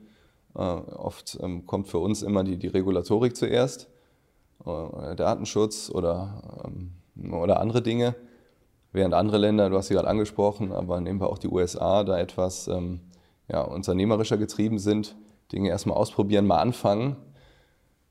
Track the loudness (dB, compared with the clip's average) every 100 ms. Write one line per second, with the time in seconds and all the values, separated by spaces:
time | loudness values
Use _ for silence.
0 | -20 _ _ _ _ -6 -4 -4 -8 -10
1 | -10 -10 -12 -10 -8 -8 -4 -4 -2 -2
2 | -2 -2 -2 0 0 -2 -2 0 2 0
3 | 2 2 2 0 0 2 0 -2 -16 _
4 | _ _ _ _ _ -16 -8 -8 -8 -10
5 | -8 -2 0 0 -2 0 0 -2 -6 -2
6 | 0 -2 -4 -10 -14 -14 -12 -10 -12 -14
7 | _ -14 -8 -2 2 4 2 0 0 2
8 | 0 0 -8 -20 _ _ _ _ _ 0
9 | 2 4 4 4 4 4 4 2 2 2
10 | 2 2 0 2 2 2 -4 -4 -2 -2
11 | -2 -2 -2 -2 -2 0 0 0 2 4
12 | 4 0 -2 -2 -2 -2 -4 -4 -4 -8
13 | -12 -20 _ _ -6 -4 -2 -4 -2 2
14 | 4 2 2 0 0 0 0 0 2 2
15 | 0 -10 -20 _ _ -2 0 0 0 0
16 | 0 0 2 4 6 4 2 0 2 2
17 | 0 -4 -10 -20 -20 _ _ _ _ _
18 | _